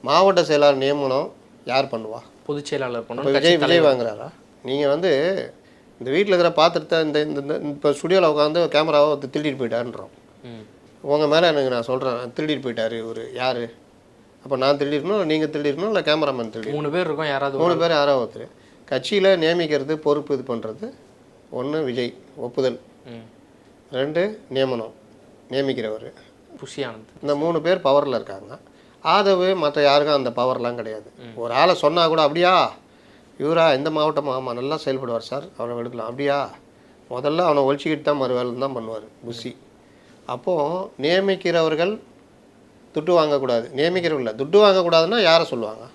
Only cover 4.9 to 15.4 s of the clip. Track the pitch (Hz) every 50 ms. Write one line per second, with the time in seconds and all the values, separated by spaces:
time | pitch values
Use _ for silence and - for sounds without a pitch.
4.9 | 143 156 175 185 151 135 151 180 196 - - - - - _ - - _ _ _
5.9 | _ _ 113 127 135 170 208 202 190 175 175 170 165 - 156 170 165 165 151 -
6.9 | - 160 160 156 143 151 151 151 151 143 139 139 156 156 - 147 143 143 - -
7.9 | 143 147 - 170 180 190 180 160 151 151 147 151 156 170 170 151 - 147 156 160
8.9 | 151 147 143 151 151 135 135 127 - 156 151 151 135 131 127 113 113 117 120 123
9.9 | 110 107 95 95 - - _ _ _ - - 123 117 110 107 - - - _ -
10.9 | - - - 147 143 151 156 147 147 160 175 170 156 143 135 131 127 120 117 120
11.9 | 127 131 135 131 120 117 127 120 117 - 156 156 151 127 117 123 113 110 110 113
12.9 | 117 113 113 113 113 110 117 127 131 120 127 131 127 120 117 117 - - _ _
13.9 | _ _ _ _ _ _ _ _ _ _ - 135 139 127 131 139 143 139 147 143
14.9 | 147 147 135 175 208 214 185 156 156 156